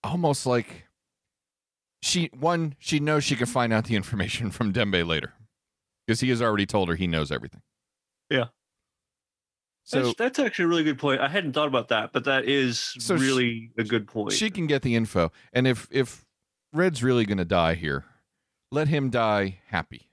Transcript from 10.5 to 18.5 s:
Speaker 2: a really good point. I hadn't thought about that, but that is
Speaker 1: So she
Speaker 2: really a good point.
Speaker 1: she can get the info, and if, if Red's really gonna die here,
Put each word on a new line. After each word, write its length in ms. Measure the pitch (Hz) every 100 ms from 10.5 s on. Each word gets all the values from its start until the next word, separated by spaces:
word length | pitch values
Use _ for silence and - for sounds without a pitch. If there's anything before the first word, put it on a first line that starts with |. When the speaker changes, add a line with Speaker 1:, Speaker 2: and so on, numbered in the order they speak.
| - 170
Speaker 2:
a 20 |
really 160 | 170
good 140 | 156 135
point. 220 | 147 131
I 80 | 139
hadn't 240 | 190 165
thought 140 | 131 151
about 200 | 131 113
that, 240 | 113 107
but 120 | 135
that 200 | 139 135 127
is 320 | 139 131 117 - 123
Speaker 1:
So 180 | 117 175
she 60 |
Speaker 2:
really 460 | 135 131 123 113 113 -
a 60 |
good 220 | 107 117 101
point. 260 | 113 104
Speaker 1:
she 160 | 101 220
can 160 | 190 160
get 160 | 139
the 120 | 131
info, 360 | 117 113 95 82 - -
and 140 | 123 131
if, 220 | 120 -
if 340 | 135 123 - _ _ _ _ _
Red's 300 | 151 180 139
really 220 | 123 123 107
gonna 180 | 101
die 300 | 85 92 82
here, 300 | 82 82 69 - _ _ _ _